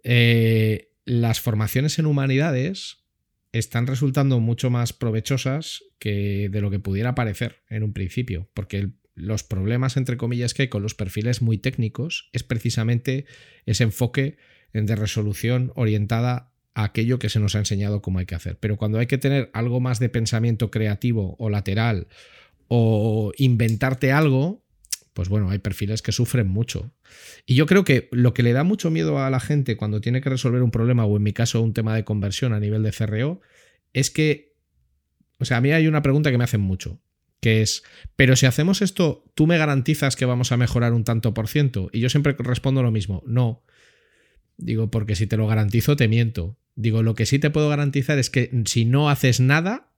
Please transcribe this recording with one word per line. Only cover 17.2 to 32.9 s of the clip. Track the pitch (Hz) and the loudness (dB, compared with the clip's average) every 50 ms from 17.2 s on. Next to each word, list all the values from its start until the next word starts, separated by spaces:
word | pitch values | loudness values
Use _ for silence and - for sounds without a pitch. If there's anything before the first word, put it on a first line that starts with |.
| - 107 | -2 -2
se | - 117 | 0 0
nos | 104 98 - | 0 2 0
ha | 107 | 0
enseñado | 104 - 110 98 104 101 104 101 | -2 0 -2 -2 -2 -2 -2 -4
cómo | - - 95 92 | -2 -2 -4 -4
hay | 92 | -4
que | - 90 | -4 -8
hacer. | 85 - 90 87 - | -8 -8 -8 -10 -6
Pero | - 104 104 | -4 -4 -4
cuando | - 107 107 110 113 | -2 -2 -2 0 0
hay | 123 | 0
que | 120 143 | 0 -2
tener | 131 - 139 139 139 120 - - | 0 0 0 0 0 -2 -4 -6
algo | 113 117 127 120 127 | -4 -4 -2 -2 0
más | 123 127 123 104 | 0 -2 0 0
de | 131 139 | -2 0
pensamiento | - 120 113 107 - 110 113 120 113 107 117 101 | 0 -2 -2 0 0 0 0 0 0 0 -2 -4
creativo | - 110 110 107 101 - - 123 117 110 98 95 - _ | -2 -2 -2 -2 -2 -2 -2 -2 0 0 -2 -4 -6 _
o | 110 107 | -4 -2
lateral | 104 104 95 95 98 107 113 117 110 90 82 _ - - - - - - - _ _ _ _ _ | -2 -2 -2 -2 0 0 0 0 0 -2 -4 _ -16 -20 -20 -20 -20 -20 -20 _ _ _ _ _
o | 120 120 113 110 110 104 107 113 107 110 107 101 - - | 2 4 4 4 4 2 2 2 0 0 -2 -2 -2 0
inventarte | 139 127 120 107 120 110 113 101 - 131 131 127 - 131 | 2 2 4 2 2 0 0 0 0 -2 0 0 0 2
algo, | 135 147 160 147 131 131 139 175 208 - _ _ _ _ _ - - - _ _ _ | 2 4 4 4 2 2 0 -2 -4 -8 _ _ _ _ _ -12 -12 -12 _ _ _
pues | - 92 92 | -6 -4 -2
bueno, | 101 107 101 90 | 0 0 0 0
hay | 98 98 | -2 -4
perfiles | - 104 92 - 104 98 110 107 | -4 -6 -6 -4 -4 -4 -4 -4
que | - - | -4 -4
sufren | 98 - 120 - - 123 107 92 | -2 -2 -2 0 0 0 0 0
mucho. | 92 104 120 - - - 110 120 _ _ _ _ - - - - - - _ | 0 -2 -2 -4 -6 -10 -10 -12 _ _ _ _ -20 -20 -20 -20 -20 -20 _
Y | - 127 | 2 4
yo | 123 156 | 4 4
creo | 151 185 202 185 | 4 4 4 4
que | - 131 117 - _ | 4 2 2 0 _
lo | - 120 123 123 117 | 0 2 2 2 4
que | - | 2
le | 120 120 | 2 2
da | 120 131 151 | 2 2 2
mucho | 180 214 196 - 165 | 0 0 0 -2 -2
miedo | 160 165 165 156 147 139 | -2 0 0 0 0 -2
a | 135 135 | 0 0
la | 135 127 | -2 -2
gente | - - 151 147 135 123 110 - | -2 0 -2 0 0 -2 -4 -4
cuando | 110 104 104 104 | -4 -4 -4 -2
tiene | 104 117 123 131 | -2 -2 -2 -2
que | 139 143 | -2 -2
resolver | 131 123 - 127 120 127 | -4 0 0 0 2 2
un | 127 117 | 2 2
problema, | - 113 113 120 123 120 110 | 2 2 2 2 2 2 2
o | 104 104 | 2 2
en | 104 | 2
mi | 104 107 | 2 0
caso | 101 - 117 - - 113 | 0 0 -2 0 2 0
un | 113 113 | 0 0
tema | 101 - 110 110 110 | 0 -2 -2 0 -2
de | 113 104 | -2 -2
conversión | - 107 104 98 101 98 - 135 123 | -2 -2 -2 -2 -4 -4 -2 -2 -2
a | 110 104 | -2 -2
nivel | 104 104 107 107 | -2 -2 0 0
de | 107 107 | 0 -2